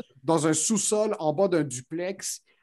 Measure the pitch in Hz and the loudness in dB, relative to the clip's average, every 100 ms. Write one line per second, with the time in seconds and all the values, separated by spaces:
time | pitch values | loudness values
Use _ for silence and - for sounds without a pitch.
0 | - - 135 165 156 156 - 214 - 214 | -20 -10 0 2 4 2 2 0 0 0
1 | 220 208 160 151 196 175 147 123 - 165 | 0 0 -2 2 2 2 0 -6 -10 -8
2 | 180 196 - - _ _ | -6 -8 -10 -12 _ _